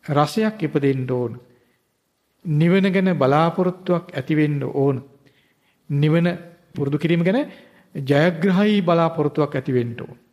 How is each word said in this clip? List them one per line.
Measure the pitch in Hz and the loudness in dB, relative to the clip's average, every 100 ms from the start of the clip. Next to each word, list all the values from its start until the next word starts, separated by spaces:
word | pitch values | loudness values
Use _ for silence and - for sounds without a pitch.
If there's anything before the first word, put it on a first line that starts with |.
රසයක් | - 143 147 - 220 214 | -2 0 0 0 -2 -2
ඉපදෙන්න | 151 151 139 131 127 | -4 0 0 0 -2
ඕන. | 127 120 120 - _ _ _ _ _ _ _ _ _ | -4 -4 -8 -18 _ _ _ _ _ _ _ _ _
නිවන | 180 147 170 190 196 | -4 2 4 4 2
ගැන | 190 185 | 2 0
බලාපොරොත්තුවක් | 165 135 147 165 170 185 180 - 175 175 | 2 2 4 2 0 -4 -4 -4 -4 -4
ඇති | 139 131 151 | -10 -2 0
වෙන්න | 151 147 127 | 0 -2 -4
ඕන. | 139 139 131 - _ _ _ _ _ _ _ _ | 0 0 -2 -8 _ _ _ _ _ _ _ _
නිවන | 143 151 165 175 - - - _ | 0 2 2 0 -2 -14 -20 _
පුරුදු | - 139 147 | -6 -4 -2
කිරීම | 165 170 | 0 2
ගැන | 170 233 294 - - _ _ | 2 0 -4 -10 -20 _ _
ජයග්‍රහී | 151 135 139 170 160 196 185 208 208 | -10 0 2 2 2 0 2 2 2
බලාපොරොත්තුවක් | 175 170 165 160 147 151 147 | 2 2 2 0 -2 0 -2
ඇති | 135 135 | -2 -2
වෙන්න | 127 120 117 | -2 -2 -8
ඕන. | 82 - _ | -14 -18 _